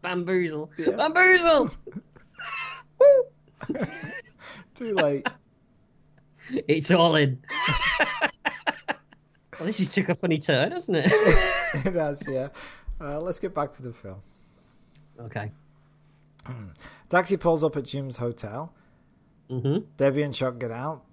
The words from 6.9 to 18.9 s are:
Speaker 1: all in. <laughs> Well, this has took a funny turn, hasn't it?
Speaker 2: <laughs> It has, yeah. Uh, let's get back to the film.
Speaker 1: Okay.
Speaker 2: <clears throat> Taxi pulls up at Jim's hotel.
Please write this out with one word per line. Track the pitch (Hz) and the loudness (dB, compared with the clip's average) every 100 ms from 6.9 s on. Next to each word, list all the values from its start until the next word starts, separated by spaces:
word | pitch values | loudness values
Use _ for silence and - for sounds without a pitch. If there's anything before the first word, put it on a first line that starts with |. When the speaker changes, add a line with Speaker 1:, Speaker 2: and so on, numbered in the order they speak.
Speaker 1:
all | 175 165 156 | 4 6 4
in. | 143 127 | 2 0
<laughs> | - - - - - 1017 - - - - - - - - - - _ - _ _ _ - | -8 -4 -2 -2 0 2 2 2 -4 -2 -8 -6 -6 -6 -6 -8 _ -20 _ _ _ -8
Well, | 170 | -6
this | 214 | -2
has | 170 | 0
took | - - | 0 0
a | |
funny | - 180 156 | -2 0 -2
turn, | 151 135 160 | 2 2 2
hasn't | 349 - 175 | -2 -2 0
it? | 147 | 4
Speaker 2:
<laughs> | 427 427 - 679 - 698 587 160 | 4 6 6 4 -2 -4 -4 -2
It | 175 | -2
has, | 151 143 - | -2 -4 -6
yeah. | 131 139 - - - - - | -6 -6 -10 -20 -18 -12 -10
Uh, | 151 147 | -8 -8
let's | 175 170 | -6 -6
get | 190 170 | -6 -4
back | 147 | -6
to | - | -6
the | 127 | -16
film. | 117 101 92 - _ _ _ _ _ _ _ - - | -14 -16 -18 -20 _ _ _ _ _ _ _ -20 -20
Speaker 1:
Okay. | 117 - 107 - _ _ _ _ _ _ _ _ - | -12 -10 -10 -12 _ _ _ _ _ _ _ _ -16
Speaker 2:
<clears throat> | 127 101 80 - - _ | -14 -14 -18 -20 -20 _
Taxi | 175 180 190 | 0 2 0
pulls | 170 165 | 2 2
up | 156 151 | 0 -2
at | 123 | -6
Jim's | 139 135 123 | -8 -8 -6
hotel. | 120 117 107 113 160 _ _ | -6 -6 -12 -12 -12 _ _